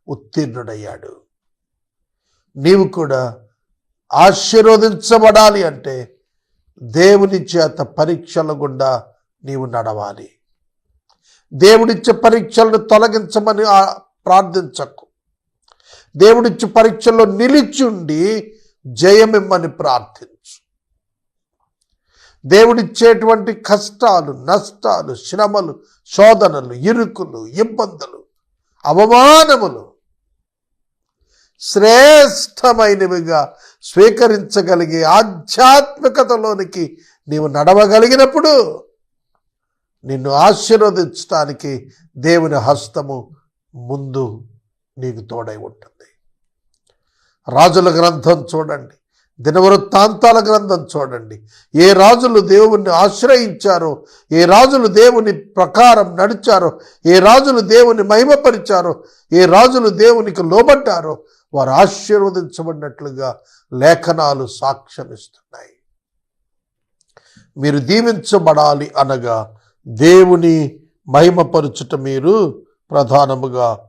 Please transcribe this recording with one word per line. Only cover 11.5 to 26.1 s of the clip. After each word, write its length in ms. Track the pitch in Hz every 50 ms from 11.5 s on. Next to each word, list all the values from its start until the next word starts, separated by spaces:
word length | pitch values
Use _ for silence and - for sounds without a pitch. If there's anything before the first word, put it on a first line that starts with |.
| -
దేవుడిచ్చే 600 | 135 160 196 220 220 226 226 226 170 - - 220
పరీక్షలను 640 | - - 233 220 233 - - - - 226 226 220
తొలగించమని 880 | 220 - - 220 214 214 226 208 220 208 165 - 214 208 214 214 202 214
ఆ, 280 | 214 202 196 190 190 - - _ _ _ _ _
ప్రార్థించకు. 800 | 190 180 190 196 185 165 185 180 147 - - 143 - _ _ _ _ _ _ _ _ _ _ _ _ _ _ _ _ _ _ _ _ _ _ _ _ _
దేవుడిచ్చే 520 | 143 175 214 226 240 233 240 - - - 202
పరీక్షల్లో 560 | - 226 226 226 - 226 - 240 226 226 226
నిలిచుండి 1300 | 208 196 196 233 254 269 302 254 196 - - 269 240 220 185 170 151 151 156 170 202 220 220 - - _ _ _ _ _ _ _
జయమిమ్మని 840 | 135 123 110 147 185 196 220 220 220 220 208 190 190 190 180 165 160
ప్రార్థించు. 1000 | - - - 147 127 120 110 - _ _ - _ _ _ _ _ - _ _ _ _ _ _ _ _ _ _ _ _ _ _ _ _ _ _ _ _ _ _ _ _ _ _ _ _ _ _ _ _ _ _ _ _ _ -
దేవుడిచ్చేటువంటి 1080 | 135 165 202 226 233 240 233 214 160 - - 226 233 226 214 220 220 226 214 196 226 220
కష్టాలు, 800 | - - - 202 202 202 - - _ 254 233 196 175 156 147 139
నష్టాలు, 840 | 131 123 139 180 202 - - - _ - 226 190 - 156 143 127
శ్రమలు, 680 | 120 - - - 190 214 208 208 208 185 160 135 - _ _ _ _ _
శోధనలు, 680 | _